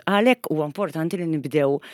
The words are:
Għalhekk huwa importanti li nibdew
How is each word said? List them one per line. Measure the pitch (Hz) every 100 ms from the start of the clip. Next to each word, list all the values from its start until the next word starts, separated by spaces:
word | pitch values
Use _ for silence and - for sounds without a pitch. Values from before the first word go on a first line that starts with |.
| -
Għalhekk | 202 240 247 -
huwa | 156 147
importanti | 202 180 160 165 185
li | 165
nibdew | 156 131 151 139 143 -